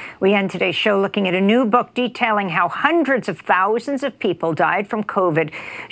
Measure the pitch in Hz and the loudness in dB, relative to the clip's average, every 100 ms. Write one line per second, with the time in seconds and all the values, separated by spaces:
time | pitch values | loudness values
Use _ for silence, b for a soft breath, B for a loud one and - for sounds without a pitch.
0 | B B 190 202 190 185 190 165 214 202 | B B 2 2 0 -2 -2 0 0 2
1 | 196 202 185 185 196 240 233 240 - - | 0 0 0 2 2 4 4 2 0 -2
2 | 247 - 240 208 190 165 175 - 285 339 | -4 -2 0 0 0 0 -2 0 0 2
3 | 269 254 208 165 - 185 196 233 285 269 | 2 0 -2 -6 0 2 2 0 -2 -4
4 | 269 - 208 165 165 165 156 180 202 220 | -4 -4 -2 -2 -2 0 2 0 -2 -4
5 | 202 202 180 160 156 B B B B | -4 0 2 2 -2 B B B B